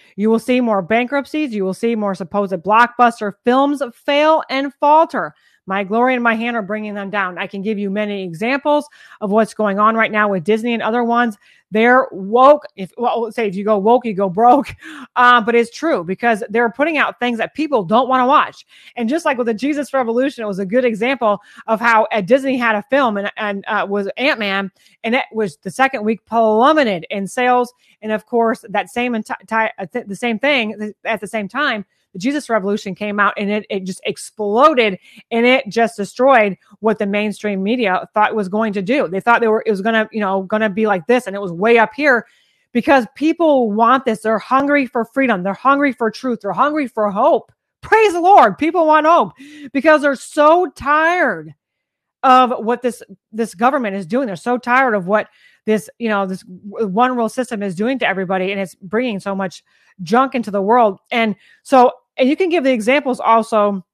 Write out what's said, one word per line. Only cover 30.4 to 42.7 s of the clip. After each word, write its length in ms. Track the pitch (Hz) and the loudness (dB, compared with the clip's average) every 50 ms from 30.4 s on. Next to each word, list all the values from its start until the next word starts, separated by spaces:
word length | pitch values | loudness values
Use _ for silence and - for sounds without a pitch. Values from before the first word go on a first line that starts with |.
| - 285 294 262 226 214 226 | 0 0 0 0 -2 -4 -6
th-, 180 | 202 214 214 196 _ - | -8 -10 -12 -12 _ -8
at 160 | 185 226 208 | -6 -6 -6
the 60 | - | -6
same 200 | 190 - 220 208 | -8 -8 -8 -8
time, 380 | 185 - 254 294 277 240 214 190 _ _ _ _ _ - | -6 -6 -4 -4 -2 -4 -6 -8 _ _ _ _ _ -10
the 60 | 190 | -6
Jesus 300 | 175 262 285 302 - - | -4 -4 -4 -4 -4 -2
Revolution 440 | 233 214 185 202 202 208 - 202 185 | -2 -2 -2 -2 -4 -4 -6 -8 -10
came 280 | - 208 208 202 208 | -8 -8 -4 0 0
out 120 | 202 202 - | 0 0 0
and 120 | - 208 196 | -2 -4 -4
it, 160 | 208 214 202 - | -4 -4 -4 -6
it 160 | 214 196 190 | -8 -8 -6
just 160 | 185 190 - - | -8 -10 -8 -8
exploded 960 | - 190 - - - - - 214 202 202 233 277 311 311 247 226 214 185 - _ - - - - _ | -8 -8 -8 -12 -16 -10 -8 -4 -2 2 4 4 4 4 4 2 0 -2 -6 _ -18 -20 -20 -12 _
and 140 | 233 233 233 | -2 2 2
it 180 | 247 262 262 - 208 | 4 2 2 0 -2
just 260 | 170 226 233 214 - | 0 0 0 0 -2
destroyed 600 | - 202 185 - - 247 277 269 233 214 202 180 - _ _ _ _ | -4 -10 -8 -2 0 4 4 6 4 4 2 -2 -8 _ _ _ _
what 180 | 202 220 214 214 | -2 -2 -2 -2
the 60 | 214 | -2
mainstream 580 | 196 202 208 208 214 190 - - 208 202 190 190 | -2 -2 -2 -2 -4 -6 -6 -6 -6 -4 -4 -2
media 420 | 202 240 254 233 190 185 - - - - | -2 -2 0 0 0 -2 -2 -4 -4 0
thought 180 | 214 214 - | 0 0 0
it 40 | - | 0
was 140 | 220 202 185 | -2 -4 -2
going 240 | 180 214 226 220 190 | -2 -2 -2 -2 -4
to 80 | 208 | -4
do. 260 | 190 175 254 302 214 | -2 -2 0 0 -2
They 140 | 160 180 196 | -2 -4 -2
thought 180 | - 240 233 226 | 0 2 2 2
they 80 | 233 | 2
were, 160 | 220 214 220 - | 2 0 0 0
it 60 | - | -2
was 80 | 214 185 | -2 -2
gonna, 300 | 190 226 226 220 214 - | -2 0 0 0 -2 -2
you 80 | - 220 | -4 -4
know, 240 | 208 190 190 196 190 | -4 -2 -2 -4 -4
gonna 260 | 180 220 214 220 214 | -4 -2 -2 -2 -2
be 180 | 185 214 220 | -2 0 0
like 200 | 214 202 185 160 | 0 0 -2 0
this 180 | - 240 254 247 | 0 0 0 0
and 120 | 190 190 | -4 -8
it 40 | 202 | -8
was 120 | 202 185 170 | -8 -8 -6
way 240 | 170 196 233 233 | -2 2 4 4
up 160 | 233 220 214 - | 4 2 0 -2
here 340 | - 294 294 254 226 - _ _ _ _ _ _ _ _ _ | 0 0 2 2 2 -2 _ _ _ _ _ _ _ _ _